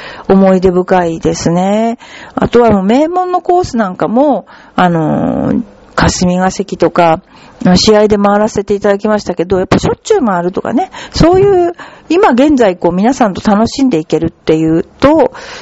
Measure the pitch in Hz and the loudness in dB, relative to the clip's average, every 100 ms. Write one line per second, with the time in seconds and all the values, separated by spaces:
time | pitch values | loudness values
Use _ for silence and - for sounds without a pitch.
0 | - - - 196 190 190 185 180 180 185 | -16 -10 0 2 4 2 2 0 0 0
1 | 170 160 165 165 - 170 190 208 226 233 | 0 -2 -4 -4 -2 0 0 0 -2 -4
2 | - - - - - 233 233 202 190 247 | -12 -20 -14 -6 0 2 4 2 2 0
3 | 311 359 359 359 - 359 349 240 196 185 | 0 -2 -2 -4 0 0 0 -2 -4 -4
4 | 160 226 294 240 - - - - 180 165 | -2 0 0 0 -6 -18 -10 -2 0 0
5 | 156 143 - - - - 240 - - - | -2 -2 -2 -4 -2 -4 -4 -14 -12 -2
6 | - - 180 180 185 190 190 - 170 - | -2 0 -2 0 -2 -4 -8 -2 0 2
7 | 170 160 - - - - - 180 - 208 | 2 0 -4 -20 -20 -4 0 2 4 4
8 | 214 208 202 208 214 - 202 202 208 202 | 2 2 0 0 0 -4 -4 -2 0 0
9 | 214 214 - - 175 190 185 - - 480 | 0 -2 -2 -6 -2 -2 0 -2 -2 -4
10 | - 427 240 190 - - - 262 370 - | -2 0 0 -2 -2 -4 -4 -4 -4 -8
11 | - - 320 370 403 370 349 349 - - | -12 0 2 4 4 2 0 -4 -14 -20
12 | - 330 403 240 294 277 220 180 175 180 | -4 0 2 4 2 4 2 0 -2 0
13 | 214 277 220 - - 202 233 - 262 165 | 0 0 -2 -2 0 0 0 0 0 0
14 | 160 156 165 - - 160 160 160 - - | -2 -2 -2 -4 -2 0 0 0 -4 -2
15 | 269 311 262 - - - | 2 4 2 -2 -14 -18